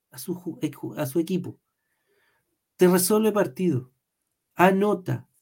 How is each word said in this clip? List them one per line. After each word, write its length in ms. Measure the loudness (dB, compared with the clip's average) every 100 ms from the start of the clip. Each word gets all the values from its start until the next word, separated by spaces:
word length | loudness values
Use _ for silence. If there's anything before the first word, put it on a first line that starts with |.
| _
a 80 | -16
su 160 | -10
ju-, 600 | -8 -10 -8 -8 -8 -12 -8
a 80 | -4
su 120 | -2
equipo. 400 | -2 -4 -6 -14 _ _ _ _ _ _ _ _ _ _ _ 2
Te 120 | 4
resuelve 440 | 4 2 2 2
partido. 580 | 0 -2 -2 -2 -2 -6 _ _ _ _ _ _
Anota. 720 | 2 4 4 0 -2 -4 -8 -8 _